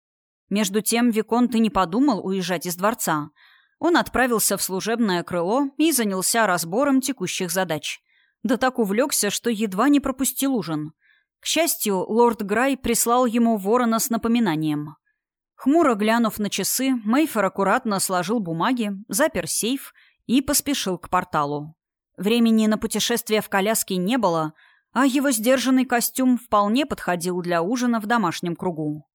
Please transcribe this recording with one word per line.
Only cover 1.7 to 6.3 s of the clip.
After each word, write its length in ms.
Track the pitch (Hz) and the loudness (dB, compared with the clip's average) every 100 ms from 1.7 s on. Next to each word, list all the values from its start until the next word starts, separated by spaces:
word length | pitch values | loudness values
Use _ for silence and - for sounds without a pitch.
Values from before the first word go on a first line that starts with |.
подумал 540 | 196 175 202 285 196 185 | 0 0 2 2 0 -2
уезжать 420 | 190 175 160 175 | -4 -2 -4 -4
из 80 | 175 | -2
дворца. 560 | 202 - - 156 151 _ _ _ _ - | -2 -2 -2 -2 -4 _ _ _ _ -4
Он 180 | 330 311 | 2 2
отправился 580 | 214 226 254 220 - 196 | 2 0 2 2 0 -2
в 60 | |
служебное 640 | - 185 196 233 220 175 | -4 -4 -2 0 0 0
крыло 480 | 165 175 175 247 277 - | -2 -2 0 0 0 0
и 140 | 320 | 2
занялся 540 | 254 214 185 180 | 2 0 -2 0